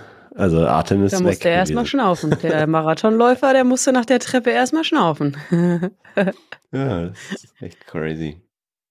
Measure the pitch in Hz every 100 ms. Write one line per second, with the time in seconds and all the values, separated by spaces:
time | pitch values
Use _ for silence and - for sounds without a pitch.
0 | - - - - 98 82 80 76 85 101
1 | 98 190 180 95 175 170 185 233 233 277
2 | 208 175 156 151 170 156 156 160 156 160
3 | 220 226 240 247 277 262 254 254 277 254
4 | 233 247 - 254 240 233 254 311 311 302
5 | 170 151 143 143 - 170 175 175 180 -
6 | - - 190 - _ - _ 131 139 90
7 | 87 104 - - - _ - - - 85
8 | 78 80 78 80 _ _ _ _ _